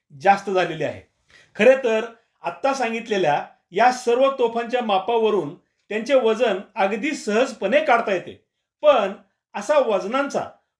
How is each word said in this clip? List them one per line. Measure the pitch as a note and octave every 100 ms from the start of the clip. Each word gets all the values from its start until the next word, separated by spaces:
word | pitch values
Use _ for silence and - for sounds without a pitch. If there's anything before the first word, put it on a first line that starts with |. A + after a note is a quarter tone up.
| _ C#3+
जास्त | E3+ G3 G3+
झालेली | F#3 E3+ D#3+
आहे. | C#3 G2+ - _ _ _ _ -
खरे | A3 C4
तर | C4 A3 A3+ - _ _
आत्ता | E3 - C#4
सांगितलेल्या | C4 A#3 A3+ - G3+ D#3+ D3 - _ _
या | F3 B3
सर्व | - A#3 A#3+ C4+ C4+
तोफांच्या | A#3 A#3 A#3 B3
मापावरून | A3 G3 F#3+ A#3 A3 G3+ D3 F3 _ _ _
त्यांचे | G#3 A3+ C4+
वजन | A3 A3 A#3+ F#3 - A3
अगदी | G3 G#3+ C#4
सहजपणे | C#4+ - G#3 C4 A3+ G3 C#4
काढता | D#4 A#3 A3+
येते, | F#3 - F#2+ _ _ _ _
पण | D4+ C4 G3 G#3+ _ _ _ G3+
असा | G#3 D4+
वजनांचा | A#3+ G3 F#3 C4 C#4+ - A2+ - _ _